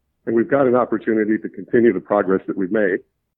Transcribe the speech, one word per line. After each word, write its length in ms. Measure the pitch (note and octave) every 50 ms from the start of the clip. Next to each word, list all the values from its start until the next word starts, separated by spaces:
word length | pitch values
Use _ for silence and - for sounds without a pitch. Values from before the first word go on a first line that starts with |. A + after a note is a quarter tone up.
| _ _ _ _ _
And 100 | A#2+ A2+
we've 140 | A#2 A2 -
got 180 | C#3 C#3 C#3 B2+
an 80 | A#2+
opportunity 640 | B2 A#2 - A#2 G#2 - - A2 A2 G#2+ G#2 A2 A2
to 120 | - G#2
continue 440 | - - F2+ - - B2 A#2 A#2+ F#2
the 60 | F#2
progress 420 | - - G#2+ G#2 G2+ F#2 F#2+ F#2 - -
that 100 | - -
we've 140 | G2 F2+
made 280 | G#2 A2 G#2+ F#2 F#2+ B2 - _ _ _ _ _ _